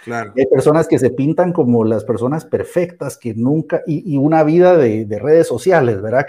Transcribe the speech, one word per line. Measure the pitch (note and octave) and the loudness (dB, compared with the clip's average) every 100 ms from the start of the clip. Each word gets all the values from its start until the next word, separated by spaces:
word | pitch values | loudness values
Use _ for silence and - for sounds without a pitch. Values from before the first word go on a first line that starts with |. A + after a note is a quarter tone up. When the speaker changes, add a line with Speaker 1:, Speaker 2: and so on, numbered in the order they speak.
Speaker 1:
Claro. | - A#2 G#2+ A#2 | -10 -8 -6 -2
Speaker 2:
Hay | C3+ | 0
personas | C#3+ C3+ D#3 D#3+ | 2 2 2 2
que | C#3+ | 0
se | B2+ | 0
pintan | - C3+ D#3+ F3+ | -2 -2 0 0
como | E3+ B2+ A#2+ | 0 0 2
las | A2 A2 | 2 -2
personas | G#2+ G#2+ A#2+ D#3+ | -2 -4 -4 -4
perfectas, | - G#2+ - F3 F3 F3 C#3 - | -4 -6 -4 -4 -4 -6 -12 -10
que | A#2+ | -10
nunca, | A2 B2 D#3 D#3 E3+ - | -4 -2 -2 -2 -4 -4
y, | D3+ F#3+ | -6 -4
y | C#3 | -2
una | C#3+ D#3+ | 2 2
vida | D3+ E3+ F3+ F3 | 2 4 4 4
de, | A#2+ A2 | 4 0
de | G#2+ G#2 | -4 -6
redes | C3 D#3+ E3 | 2 2 2
sociales, | A#2 F#3 E3+ B2 G2+ | 0 2 2 2 -2
¿verdad? | G#2+ B2 | -2 -2